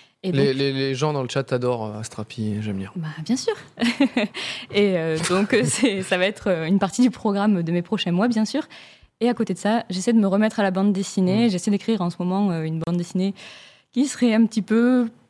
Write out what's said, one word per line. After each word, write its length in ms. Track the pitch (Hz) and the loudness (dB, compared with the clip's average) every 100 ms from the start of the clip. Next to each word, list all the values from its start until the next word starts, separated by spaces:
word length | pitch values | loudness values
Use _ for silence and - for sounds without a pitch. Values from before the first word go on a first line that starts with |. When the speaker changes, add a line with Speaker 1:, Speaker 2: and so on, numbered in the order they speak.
| _ _ | _ _
Speaker 1:
Et 80 | 185 | -2
Speaker 2:
Les, 160 | 139 139 | 2 2
Speaker 1:
donc 60 | 135 | 2
Speaker 2:
les, 160 | 139 | 0
les 220 | 135 135 | 0 -2
gens 180 | 131 151 | 0 -2
dans 100 | 147 | -2
le 40 | 123 | -2
chat 240 | 139 127 | -4 -2
adorent, 340 | 123 123 120 110 | -2 0 -2 -4
euh, 120 | 107 | -8
Astrapi, 600 | 107 - 110 - 107 104 | -10 -10 -10 -6 -4 -4
J'aime 160 | 107 98 | -4 -6
lire. 140 | 95 | -6
Speaker 1:
Bah, 140 | 180 156 156 | -8 -8 -8
bien 120 | 156 254 | -4 -2
sûr. 180 | - 415 - - | -2 -6 -10 -4
<laughs> 60 | 240 - 269 247 208 - - - - | -2 2 0 2 -4 -6 -10 -12 -4
Et, 240 | 208 202 175 | 0 2 2
euh, 220 | 160 160 170 | 0 -2 0
donc, 260 | 185 208 | 0 2
euh, 80 | 247 | 2
c'est, 380 | 151 - 240 196 | 2 2 0 0
ça 160 | 185 180 | -2 0
va 80 | 190 | 0
être, 220 | 202 208 | 0 -2
euh, 180 | 170 160 | 0 2
une 120 | 196 | 2
partie 240 | 190 - | 2 2
du 80 | 254 | 0
programme 520 | - 214 202 214 190 | 2 -2 2 2 2
de 100 | 165 | 0
mes 100 | 175 | -2
prochains 300 | 170 214 175 | -2 -4 0
mois, 160 | 175 240 | 0 2
bien 160 | 220 | 2
sûr. 180 | 220 285 - - - - _ _ | 0 -2 -6 -14 -20 -20 _ _
Et 80 | 240 | -2
à 60 | |
côté 200 | 233 208 | 0 -2
de 40 | 175 | -2
ça, 260 | 202 233 - | 0 -2 -2
j'essaie 220 | 185 240 | -4 2
de 60 | 226 | 4
me 80 | 196 | 4
remettre 340 | 196 214 220 | 2 2 2
à 20 | |
la 80 | 196 | 0
bande 220 | 185 202 | 2 2
dessinée. 540 | 190 196 - 185 202 233 | 0 -2 0 2 4 2
Speaker 2:
Mm. 40 | |
Speaker 1:
J'essaie 200 | 180 220 | 2 0
d'écrire 300 | 202 - 220 | 0 0 -2
en 100 | 175 | -2
ce 60 | - | -2
moment, 320 | 180 190 202 | -2 0 0
euh, 120 | 165 | 0
une 180 | 160 160 | -2 -4
bande 160 | 165 175 | -2 -2
dessinée 380 | 175 185 190 196 - - - _ _ | -2 -2 -2 -4 -16 -20 -20 _ _
qui 140 | 240 277 | -2 -2
serait 280 | - 247 | 2 2
un 100 | 220 220 | 4 4
petit 160 | 220 | 2
peu, 460 | - 220 240 254 233 - | 0 2 4 4 0 -6